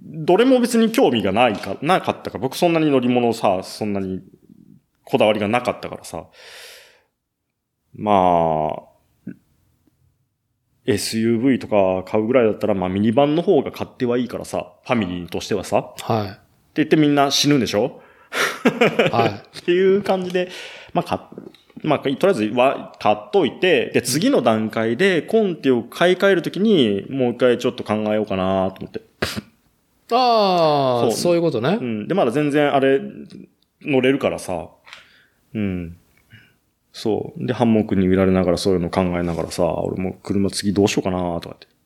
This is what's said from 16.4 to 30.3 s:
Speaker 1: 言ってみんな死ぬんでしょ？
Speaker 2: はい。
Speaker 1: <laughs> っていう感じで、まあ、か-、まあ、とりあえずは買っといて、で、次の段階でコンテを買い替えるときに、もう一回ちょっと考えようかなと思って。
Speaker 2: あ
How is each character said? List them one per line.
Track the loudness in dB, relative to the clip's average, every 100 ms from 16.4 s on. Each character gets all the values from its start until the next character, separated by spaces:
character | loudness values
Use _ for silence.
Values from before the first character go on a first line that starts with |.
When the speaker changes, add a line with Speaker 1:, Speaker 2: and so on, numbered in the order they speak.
| _ _ _ -4
Speaker 1:
言 | 2
っ |
て | 4
み | 4
ん |
な | 4 2
死 | 2 2
ぬ | 2
ん |
で | 2
し |
ょ？ | 0 -2 -6 -20 _ _ -4 -4 -2 -2 2 0 2 0
Speaker 2:
は | 0 0
い。 | -4
Speaker 1:
<laughs> | -14 -8
っ |
て | -2
い | 2 2 2
う |
感 | 0 -4
じ | -2
で、 | -4 -4 -10 -18 -20 -8
ま | -6
あ、 |
か-、 | -4 -8 -8 -20 -20 -20 _ -8
ま | -2 -2
あ、 |
と | -2
り | 0
あ | 0
え |
ず | 0 0
は | 2 2 0 -8 -4
買 | 0
っ | 0 0
と | 0
い | 0 0
て、 | 2 2 2
で、 | -2
次 | -2 0 0
の | 2
段 | 2 2 0
階 | -2 -2 0
で | 0 0
コ | 0 0
ン | 0 0
テ | 2
を | 2
買 | 0 0 2
い | 2
替 | 2
え |
る | 2
と | -2
き | -2
に、 | 2 4 2 0 -4
も | -4 -2
う |
一 | 2
回 | 2 2
ち | -2
ょ |
っ |
と | -4
考 | -4 -2 -2
え |
よ | -2
う | -2
か | -2
な | 0 0 -2
と | -6
思 | -12
っ |
て。 | -14 -18 _ -8 -8 -14 _ _ _ _ _ -2
Speaker 2:
あ | 0 2